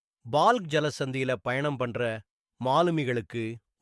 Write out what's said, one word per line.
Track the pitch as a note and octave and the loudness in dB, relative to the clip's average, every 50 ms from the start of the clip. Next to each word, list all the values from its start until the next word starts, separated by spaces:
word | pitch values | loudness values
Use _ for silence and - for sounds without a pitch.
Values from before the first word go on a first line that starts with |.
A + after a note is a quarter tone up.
| _ _ _ _ - | _ _ _ _ -8
பால்க் | A#2 B2+ D3 E3+ G#3+ B3 A#3+ F3+ D3+ | -2 2 4 6 6 4 4 0 -2
ஜலசந்தியில | D3+ D3+ D3+ D3 - - D3 C3 C3 C3+ B2+ B2+ B2+ G#2 | 0 0 0 0 -2 -4 -6 -4 -2 -2 -2 -2 -2 -4
பயணம் | - B2 B2 C3+ C#3+ D3 C#3+ | -2 -4 -2 -2 -2 -2 -2
பண்ற | B2 B2+ A#2+ G#2+ A#2 B2 A2+ A2 A2 - _ _ _ _ _ _ - | -2 -4 -4 -2 -2 -2 -2 -4 -6 -10 _ _ _ _ _ _ -6
மாலுமிகளுக்கு | A#2+ B2+ C3+ D#3+ F3 F3 E3 D#3 C#3 B2 B2 A#2 G#2+ - - A#2 A2+ A2 A#2 A#2 _ _ _ - | -2 2 4 4 4 4 2 0 0 0 -2 -2 -4 -6 -6 -6 -6 -6 -8 -12 _ _ _ -8